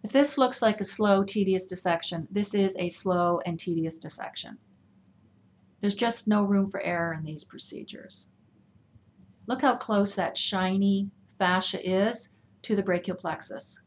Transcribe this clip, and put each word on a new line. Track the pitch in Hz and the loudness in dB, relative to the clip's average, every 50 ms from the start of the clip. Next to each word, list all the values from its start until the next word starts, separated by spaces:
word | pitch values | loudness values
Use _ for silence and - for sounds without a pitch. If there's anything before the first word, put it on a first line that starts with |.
If | - 208 | -12 2
this | - 269 285 277 - | 4 4 4 4 4
looks | - 262 247 254 - | 2 2 2 2 2
like | - 220 214 220 | 2 2 2 2
a | 208 | 0
slow, | - - - 214 208 196 196 | -2 0 2 4 4 6 4
tedious | 196 196 - 214 196 190 185 185 185 | 4 2 0 0 2 2 2 0 0
dissection, | - 185 180 - 180 170 170 - - 175 165 156 - | -2 -6 -2 0 0 0 0 -2 -6 -6 -6 -8 -4
this | 185 202 208 - | -2 -2 -2 0
is | - 202 196 190 190 | 2 2 2 2 2
a | - 180 175 | -2 -2 -2
slow | 170 - - 190 180 175 175 175 175 170 - | -2 0 0 0 2 2 4 2 2 0 -2
and | 180 170 165 | -4 -6 -6
tedious | - 180 170 165 160 160 160 - | -4 -2 -2 0 0 -2 -4 -8
dissection. | - 160 - - - - - - - - 107 - _ _ _ _ _ _ _ _ _ _ _ _ _ _ _ _ _ _ _ _ _ _ _ _ | -10 -10 -8 -8 -10 -10 -10 -12 -12 -12 -14 -18 _ _ _ _ _ _ _ _ _ _ _ _ _ _ _ _ _ _ _ _ _ _ _ _
There's | - 202 202 | -2 -2 0
just | - 240 233 233 - - 214 | 2 0 0 0 -2 0 2
no | 214 208 208 | 2 4 4
room | 196 202 196 196 196 | 4 4 2 2 0
for | - - | -2 -6
error | - - 175 170 170 170 160 | -4 -2 -2 -2 -2 -4 -4
in | 160 156 | -6 -8
these | 151 156 151 - | -10 -10 -12 -12
procedures. | - - 151 - - - - - - - - - - - - - - _ _ _ _ _ _ _ _ _ _ _ _ _ - _ _ _ _ - _ - _ - | -14 -10 -8 -8 -8 -8 -10 -12 -14 -16 -18 -14 -12 -12 -12 -12 -16 _ _ _ _ _ _ _ _ _ _ _ _ _ -20 _ _ _ _ -20 _ -20 _ -6
Look | - 254 254 | -4 -2 2
how | - 269 240 | 2 2 2
close | - - - 214 202 202 202 - | 2 0 0 2 4 4 2 2
that | - 175 - - | -2 -2 -2 0
shiny | - - - - 190 185 185 190 196 196 196 196 196 196 196 _ _ _ _ _ _ | -2 -2 0 0 0 0 2 2 2 4 4 2 2 0 -4 _ _ _ _ _ _
fascia | 196 180 180 185 185 - - - - | 2 2 4 2 2 0 -4 -4 -2
is | 185 185 190 202 226 240 - - - _ _ _ _ _ _ | 0 2 2 2 2 0 -4 -12 -16 _ _ _ _ _ _
to | - - 220 | -4 -2 0
the | 202 | 0
brachial | 190 190 180 175 - - 180 | 2 0 0 0 -2 -4 -8
plexus. | - - 165 160 - - - - 139 - - - - _ | -6 -4 -6 -6 -6 -8 -10 -10 -10 -12 -12 -14 -16 _